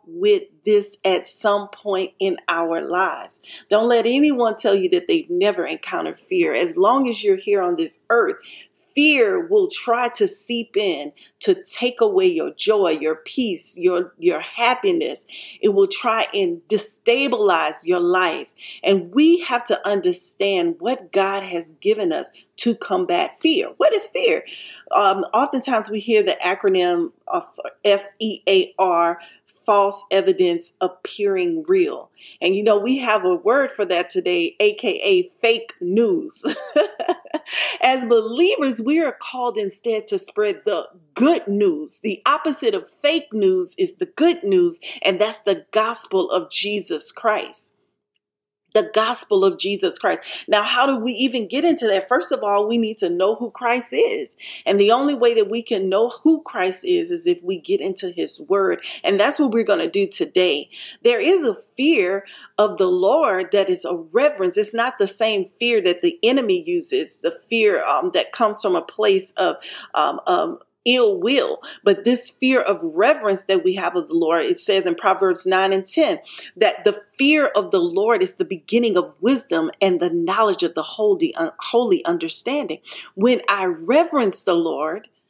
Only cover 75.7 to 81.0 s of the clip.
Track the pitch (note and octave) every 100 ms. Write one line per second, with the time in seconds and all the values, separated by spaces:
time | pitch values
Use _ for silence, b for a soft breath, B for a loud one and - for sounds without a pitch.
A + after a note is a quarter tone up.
75.7 | F#3+ F#3+ - C#4 E3+ B B B - G#3
76.7 | - G#3 G3+ - - C#4 D4+ C#4 G#3 F3+
77.7 | F#3 E3+ F3 A3 G#3+ F#3 - E3 F3+ -
78.7 | A#3 A#3 F3+ F3 - G#3+ C4+ - E3 D#3+
79.7 | - F#3+ F3+ F3 E3+ E3+ G3+ G#3+ F3+ F3
80.7 | - D3+ -